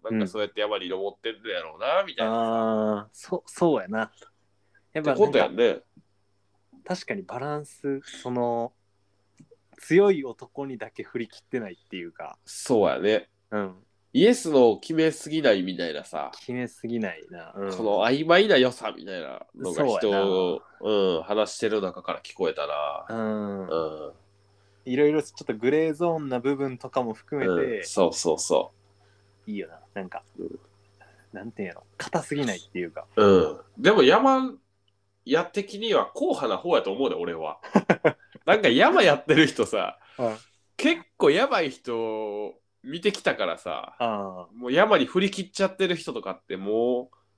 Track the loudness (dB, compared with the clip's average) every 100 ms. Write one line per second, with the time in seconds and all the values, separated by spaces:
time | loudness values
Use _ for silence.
0 | -4 -2 -2 -4 -4 -2 -2 -2 -4 -4
1 | -6 -6 -10 -10 -8 -8 -8 -8 -2 0
2 | -2 -4 -2 0 0 0 0 0 -2 -4
3 | -8 -16 -10 -10 -8 -2 0 0 -2 -6
4 | -6 _ -20 _ _ _ _ _ _ -6
5 | -2 2 4 4 2 2 2 2 _ _
6 | _ _ _ _ _ _ _ _ -10 -8
7 | -8 -10 -10 -10 -8 -8 -10 -10 -6 -6
8 | -8 -12 -8 -4 -2 -2 -6 _ _ _
9 | _ _ _ _ _ _ _ _ 2 4
10 | 4 2 -2 -12 -14 -12 -10 -10 -14 -14
11 | -10 -10 -10 -14 -10 -8 -8 -14 -14 -12
12 | -12 -14 -16 -16 -18 -10 0 2 4 2
13 | 2 2 0 _ -8 -6 -6 -10 _ _
14 | _ 4 4 4 4 6 6 4 -2 2
15 | 2 0 -6 0 2 2 0 -4 -6 -6
16 | -8 -8 -10 -12 -10 -8 -8 -10 -8 -4
17 | -6 -8 -16 -18 -16 -10 -8 -4 0 2
18 | 2 0 4 4 6 6 4 0 -10 -10
19 | -12 -10 -10 -12 -16 -10 -6 -2 0 0
20 | 2 2 2 0 0 -4 -10 -10 -2 0
21 | 2 0 -2 -2 -2 -2 -2 -2 -4 -8
22 | -10 -10 -10 -6 -4 -4 -6 -4 -4 -6
23 | -8 -6 -4 -4 -6 -8 -6 -4 -4 -8
24 | -14 -18 _ _ _ _ _ _ -6 2
25 | 2 2 -4 -10 -8 -2 0 2 0 0
26 | -2 -2 -4 -4 -2 -2 -4 -6 -6 -4
27 | -4 -6 -8 -4 0 0 0 -4 -4 2
28 | 2 2 -2 0 2 0 0 _ _ _
29 | _ _ _ _ -12 -10 -10 -14 _ -12
30 | -12 -14 _ -14 -14 -14 _ _ _ _
31 | -20 _ _ -14 -14 -10 -10 -12 _ -14
32 | -6 -6 -4 -4 -2 -4 -8 -8 -8 -10
33 | -6 4 8 8 4 -4 -16 0 4 6
34 | 8 8 6 4 0 -8 _ _ _ _
35 | _ _ -2 -2 -2 -6 -8 -8 -2 0
36 | 0 -2 -2 -2 -2 -4 0 0 0 -2
37 | -2 -2 -6 -6 -8 -10 -2 0 2 0
38 | 0 -2 _ -6 2 4 6 6 6 6
39 | 6 4 4 6 6 4 -2 0 -4 -6
40 | _ -6 -4 -4 _ _ _ -2 0 0
41 | -4 2 4 4 2 0 -2 -6 -6 -4
42 | -4 -4 -6 -6 -8 -12 _ _ -12 -4
43 | -2 -2 -2 -2 -2 -4 -6 -8 -8 -6
44 | -4 -4 -6 -12 -16 -12 -2 2 4 4
45 | 2 0 -2 -4 -10 -2 -2 -2 -2 -2
46 | -6 -10 -8 -10 -8 -8 -2 0 2 0
47 | -4 _ _